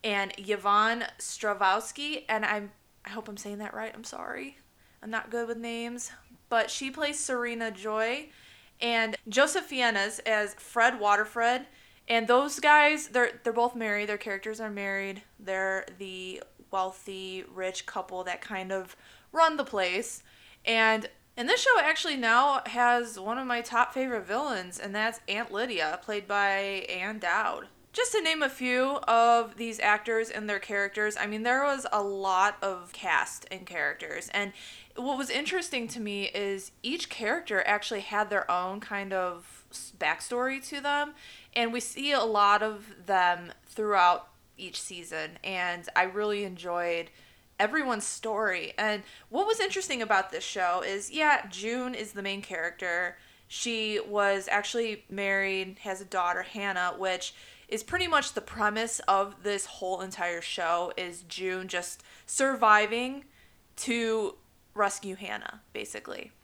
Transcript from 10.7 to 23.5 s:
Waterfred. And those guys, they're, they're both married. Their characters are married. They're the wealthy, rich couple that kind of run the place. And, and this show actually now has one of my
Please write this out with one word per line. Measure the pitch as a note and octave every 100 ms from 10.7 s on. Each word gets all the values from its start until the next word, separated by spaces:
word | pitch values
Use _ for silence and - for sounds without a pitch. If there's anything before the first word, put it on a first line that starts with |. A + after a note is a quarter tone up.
| A#3 A#3 B3
Waterfred. | G#3 G3+ G#3 A#3 A#3 B3+ C#4 - - - -
And | A#3 A3
those | B3 C#4+ C#4+
guys, | D4 D4+ D4 D4+ D4+
they're, | B3 A#3+ -
they're | A#3+
both | A3 A#3+
married. | A#3+ A3 G#3 G#3
Their | G#3
characters | - G3 A3 A3
are | A3
married. | G3+ G3 G3 G3 G3 - _
They're | G3 F#3+ F#3+ F#3+ - F#3
the | F#3+ F#3 F#3 F#3 - _ -
wealthy, | F#3+ F#3+ F#3+ - F#3+ F#3+ F#3 - F#3
rich | F#3 F#3 -
couple | F#3+ F#3 F#3 F3+
that | F3
kind | - G3+ F#3+
of | F#3+ F#3 - - - _
run | D#4 E4 D#4
the |
place. | C#4 G#3 F3+ F#3 - - - - - - -
And, | A3+ A3 A3 G#3+ - _ -
and | A#3+
this | A#4+
show | C5 A#4
actually | D4+ D#4+ E4+ C#4+
now | A#3 A#3 C#4+ C4+ -
has | A#3 A#3+ A#3+ A#3 G#3+
one | F#3+ A#3+
of |
my | C4